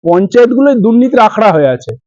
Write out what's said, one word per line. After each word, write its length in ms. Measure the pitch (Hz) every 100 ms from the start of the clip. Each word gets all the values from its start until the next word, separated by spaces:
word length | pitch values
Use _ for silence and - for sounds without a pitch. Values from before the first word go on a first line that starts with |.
| 165
পঞ্চায়েতগুলোই 640 | 175 196 240 240 254 277 254
দুর্নীতির 440 | 202 233 254 254
আখড়া 320 | 214 - 220
হয়ে 160 | 160 143
আছে। 280 | 123 - 113